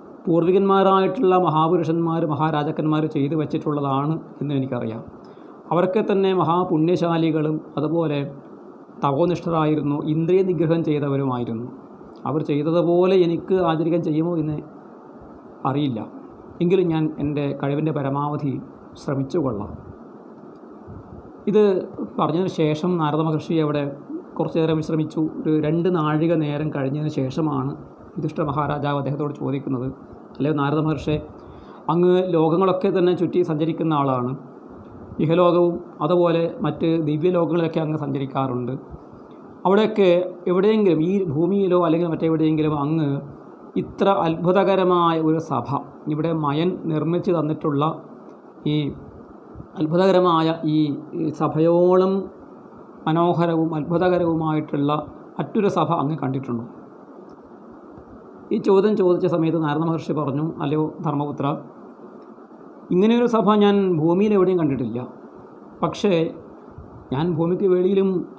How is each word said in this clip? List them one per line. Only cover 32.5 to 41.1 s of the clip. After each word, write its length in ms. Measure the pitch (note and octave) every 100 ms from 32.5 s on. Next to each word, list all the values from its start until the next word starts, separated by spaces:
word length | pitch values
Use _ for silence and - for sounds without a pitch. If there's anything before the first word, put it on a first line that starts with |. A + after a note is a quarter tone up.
| E3+ F#3+ F#3 G3 F#3
തന്നെ 140 | F3 F3
ചുറ്റി 260 | E3 F3+
സഞ്ചരിക്കുന്ന 520 | E3+ D3+ D#3+ - D#3+
ആളാണ്, 440 | D3+ C#3 B2+ B2 C3+ - - - - - - - -
ഇഹലോകവും 600 | D#3+ E3+ F3 F3 F3 F3 - -
അതുപോലെ 540 | D3+ F3+ F3 E3 E3+ -
മറ്റ് 420 | D3+ D3 E3 E3
ദിവ്യലോകങ്ങളിലൊക്കെ 760 | D3+ D3+ F3+ F3 D#3+ E3+ D#3+ E3
അങ്ങ് 180 | D3+ D3+
സഞ്ചരിക്കാറുണ്ട്. 1040 | C#3 C#3 C3+ C3+ C3 B2 B2 C3+ - - - - - - - - F#3
അവിടെയൊക്കെ 680 | G3+ G#3+ G#3+ F#3+ F3 F3+ - -
എവിടെയെങ്കിലും 560 | F3+ G3+ A3 G3 D#3
ഈ 200 | D#3+